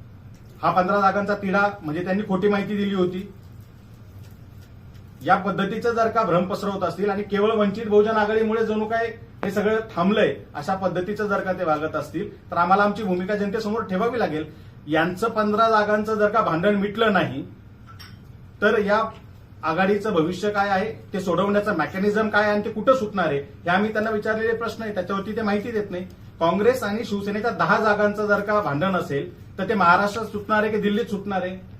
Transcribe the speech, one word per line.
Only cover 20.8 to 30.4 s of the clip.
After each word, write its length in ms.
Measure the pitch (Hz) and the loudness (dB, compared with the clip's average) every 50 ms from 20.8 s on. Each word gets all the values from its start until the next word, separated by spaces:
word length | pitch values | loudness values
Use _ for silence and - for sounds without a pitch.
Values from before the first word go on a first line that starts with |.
| 202 - - - - - - | 0 -2 -6 -10 -12 -8 -6
ते 80 | 185 | -4
सोडवण्याचं 580 | 180 196 165 165 190 202 202 208 - - - 160 | -2 0 2 2 2 2 2 2 2 0 0 0
मेकॅनिझम 500 | 151 - - 190 190 208 196 220 220 214 | -2 -2 -2 0 0 2 2 2 0 2
काय 140 | - 208 208 | 2 2 2
आहे 100 | 208 208 | 2 2
आणि 120 | 208 208 | 0 0
ते 60 | - | -2
कुठं 240 | - 214 208 269 262 | -4 -2 2 4 4
सुटणार 320 | 262 214 190 160 196 175 | 4 2 -2 -2 0 0
आहे, 120 | 156 143 139 | 0 0 -2
हे 320 | 139 - - - - 170 | -4 -6 -12 -8 -2 0
आम्ही 220 | 175 190 208 220 214 | 2 2 2 0 0
त्यांना 180 | 214 214 226 | -2 -2 -2
विचारलेले 420 | 220 208 214 220 214 220 220 226 233 | -2 -2 -2 -2 -2 0 0 0 0
प्रश्न 300 | 220 233 214 - - 226 | 0 -2 -6 -6 -6 -6
आहे, 120 | 214 208 | -6 -4
त्याच्यावरती 420 | 190 180 - 202 196 196 208 214 | -4 -4 -4 -4 -4 -4 -4 -4
ते 60 | 220 226 | -2 0
माहिती 280 | 208 202 208 196 240 | 0 0 0 -2 -2
देत 200 | 220 208 202 202 | -2 -4 -4 -4
नाही. 140 | 185 175 185 - - - - - - - | -6 -8 -8 -10 -12 -18 -20 -16 -6 0
काँग्रेस 420 | 165 165 180 196 214 233 254 247 220 | 0 2 2 4 4 4 4 2 2
आणि 220 | 202 202 226 240 | -2 -2 -4 -4
शिवसेनेच्या 460 | - 202 202 196 202 202 214 208 240 | -4 -4 -4 -4 -4 -4 -2 -2 -2
दहा 340 | 202 175 175 165 202 226 214 | 0 0 2 4 4 4 4
जागांचं 420 | 220 202 202 208 208 202 208 214 | 2 2 4 2 0 2 0 0
जर 140 | 208 208 196 | 2 2 2
का 200 | 196 202 208 208 | 2 2 0 0
भांडण 360 | 202 147 139 143 170 190 185 | 0 0 0 0 0 2 0
असेल, 600 | 175 160 147 143 139 - - - - - - - - | 0 -2 -2 -4 -4 -4 -6 -10 -16 -18 -14 -8 -6
तर 100 | 185 185 | -2 0
ते 60 | 233 | 2
महाराष्ट्रात 520 | 202 180 170 180 185 202 202 202 226 220 | 4 6 6 6 6 4 2 0 -2 -6
सुटणार 360 | - - 208 | -6 -6 -8